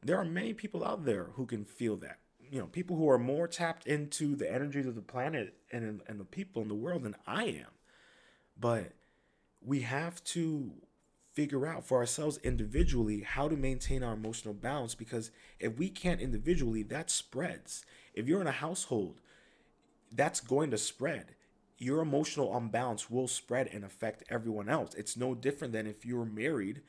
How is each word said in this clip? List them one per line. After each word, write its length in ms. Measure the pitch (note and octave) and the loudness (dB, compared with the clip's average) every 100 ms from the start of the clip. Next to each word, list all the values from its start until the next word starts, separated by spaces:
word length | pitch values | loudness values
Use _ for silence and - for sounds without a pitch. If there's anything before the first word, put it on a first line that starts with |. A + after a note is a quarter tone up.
There 160 | B2+ F#3 | 0 2
are 80 | E3+ | 2
many 280 | F3 A3+ | -2 -4
people 300 | G#3+ G#3 F3 | -4 -6 -2
out 220 | - G#3 C#3+ | -2 0 0
there 240 | G2 E2+ - | 0 -2 -6
who 100 | A#2+ | -4
can 200 | A2+ G#2 | -4 -6
feel 320 | - A2+ G2+ | -2 0 0
that. 200 | C2+ - _ _ C3+ | -6 -16 _ _ -8
You 80 | C3+ | -6
know, 60 | F2 | -6
people 300 | F3 F#3 E3 | -6 -2 4
who 140 | D#3 | 8
are 80 | B2+ | 8
more 280 | B2 D3 E3+ | 8 2 0
tapped 380 | - E3 E3 - | 0 -2 -2 0
into 500 | D3+ D3 - D3 C#3+ | 0 0 0 0 2
the 160 | E2 | 0
energies 360 | B2 C#3+ C#3 C3 | 0 0 0 -2
of 80 | A2+ | -4
the 60 | |
planet 520 | F#2+ B2 C#3+ D3+ F#2+ - _ | -6 -2 -2 -2 -4 -8 _
and, 300 | A#2+ A2 G#2 - | -4 -4 -6 -8
and 120 | G#2+ | -10
the 60 | F#2 | -8
people 380 | - F#3+ A#2 | -8 -6 -4
in 40 | G#2+ | -2
the 60 | |
world 300 | G#2 D3 F3 | -2 -2 -2
than 120 | A2+ G2 - | -4 -8 -6
I 160 | D#3+ | -2
am. 280 | A3+ D2+ A1 _ _ - - - - _ _ - | -2 -4 -12 _ _ -20 -20 -20 -20 _ _ -2
But 340 | A#2+ A2+ F2 - _ _ _ _ _ _ | 2 2 -2 -12 _ _ _ _ _ _
we 180 | B2 C#3 | -2 -2
have 420 | A#2 C3+ E3+ E3+ - | 0 -2 -2 -6 -6
to 460 | F3 D#3+ D3+ A#2 - - _ _ _ _ | -2 0 0 -4 -10 -20 _ _ _ _
figure 340 | - C#3+ C#3 D3+ | -2 0 0 -2
out 200 | D#3+ - | -4 2
for 140 | B2+ | 4
ourselves 380 | A#2 - D3+ D3+ | 4 0 0 0
individually 800 | B2+ A#2+ G#2 C3+ F3 B2 G#2+ G#2 | 0 0 2 4 6 6 4 0
how 260 | - C3 D3 | -2 -2 0
to 80 | D3+ | 2
maintain 480 | C3+ B2+ - C3 | 2 0 0 0
our 100 | A#2+ | 0
emotional 400 | A2 A2 A2+ G#2+ | -2 -4 -6 -6
balance, 400 | G#2 A#2+ C#3+ A2+ | -6 -2 -2 -4
because 380 | - A2+ A#2 A2+ - - - | -6 -4 -4 -6 -12 -20 -4
if 200 | A2+ A#2 | -4 0
we 100 | F#3 | -2
can't 320 | - - E2+ | 0 0 2
individually, 640 | A2+ A2 C3 F3 A#2+ A2 | 2 0 4 4 4 2
that 260 | G#2 D3 E3 | -2 -4 -2
spreads. 760 | - - B2+ E3+ - - - - - - | -2 -2 -4 -4 -4 -10 -14 -14 -20 -10
If 140 | - A#2+ | -4 2
you're 140 | F#3+ | 4
in 60 | E3 | 4
a 40 | |
household, 680 | - D3+ F#3 - A2+ F2 - - - - _ _ _ _ _ _ | 0 -2 -2 0 0 0 -4 -20 -20 -20 _ _ _ _ _ _
that's 300 | A2+ D3+ - | 2 2 2
going 300 | - C3+ D#3 | 2 2 4
to 60 | G#2+ | 0
spread. 580 | - - C#3 B2+ - - _ _ _ _ | -2 -2 -2 -2 -8 -20 _ _ _ _
Your 240 | B2 D#3 | 0 2
emotional 560 | D#3+ C#3 D3+ D3+ A#2 A#2+ | 4 4 2 2 2 2
unbalance 520 | A2+ A2+ B2+ G#2+ - | 0 0 0 -2 -2
will 200 | A#2+ B2+ | 0 0
spread 400 | - - B2 C3 | -2 0 0 0
and 140 | G2+ G2 | -4 -10
affect 400 | - A2 - - | -4 -4 -4 -4
everyone 380 | A#2 A2+ G#2+ G2+ | -2 0 -2 2
else. 260 | D3+ - - | 0 0 -6
It's 200 | - A#2 | -6 -2
no 180 | B2+ | -2
different 380 | A#2 C3+ C#3 C#3 | 0 0 -2 -4
than 160 | A2+ A2 | -4 -4
if 180 | G#2 A#2+ | -6 -4
you're 200 | B2 A#2 | -4 -2
married 560 | G#2+ C3+ C#3 G2 C#3 | -2 0 0 -2 -4